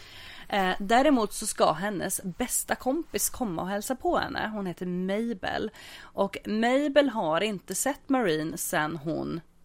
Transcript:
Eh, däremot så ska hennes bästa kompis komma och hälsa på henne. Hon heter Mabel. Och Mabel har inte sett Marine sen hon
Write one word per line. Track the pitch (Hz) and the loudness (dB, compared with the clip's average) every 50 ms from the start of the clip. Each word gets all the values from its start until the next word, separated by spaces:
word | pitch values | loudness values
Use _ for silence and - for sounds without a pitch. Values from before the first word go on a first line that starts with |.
| - - - - - - - - - - | -18 -18 -18 -18 -16 -16 -16 -16 -8 -2
Eh, | - 202 190 185 185 - | 0 2 2 2 2 0
däremot | 208 190 226 240 269 311 277 240 214 - - | 2 4 6 6 8 8 6 6 4 2 -2
så | - 220 | -4 -6
ska | - - - 220 170 156 | -4 0 4 4 4 4
hennes | 156 185 208 208 165 151 185 - - - | 2 0 -2 -2 -2 -2 -2 -4 -4 -6
bästa | 190 170 - 247 233 - - - - - | -6 -4 -4 -4 -2 -2 -2 -2 -2 -4
kompis | - - 254 269 339 320 - - 208 - - | -2 0 0 0 0 -2 -4 -4 -2 -2 -2
komma | - - 254 208 170 165 175 | -2 -2 -4 -2 -2 -2 -2
och | 180 | -2
hälsa | 202 208 208 - 254 | -4 -4 -4 -4 -4
på | - - 359 330 220 | -2 0 0 2 2
henne. | - - - - - 214 220 | 0 -2 -2 -4 -4 -4 -4
Hon | 214 202 | -4 -4
heter | 185 165 - 190 | -4 -6 -4 -4
Mabel. | 180 180 180 185 190 196 214 233 233 233 185 - - - 71 - 220 - - - - - - - | -4 -2 -2 -2 0 0 0 -2 -2 -4 -4 -4 -2 -2 -2 -2 -4 -6 -10 -16 -18 -18 -18 -18
Och | - - - 196 196 - - - | -8 -2 -2 -2 -2 -2 -4 -4
Mabel | 208 208 214 226 240 254 277 294 302 277 294 285 269 | -2 0 2 4 4 4 4 2 4 4 4 4 4
har | 214 226 190 156 156 165 | 2 0 0 2 2 2
inte | 196 220 214 175 - - 180 | 2 0 -2 -4 -6 -6 -4
sett | - - 262 285 277 - - | -2 0 -2 -2 -2 -2 0
Marine | 277 254 233 185 156 156 156 165 160 165 | 2 2 4 4 2 2 0 -2 -4 -6
sen | - - - 165 151 151 160 | -4 -2 0 0 0 0 -2
hon | 165 139 165 151 139 135 143 151 170 - - - - - | -4 -4 -4 -2 -2 -2 -4 -4 -6 -8 -12 -18 -20 -20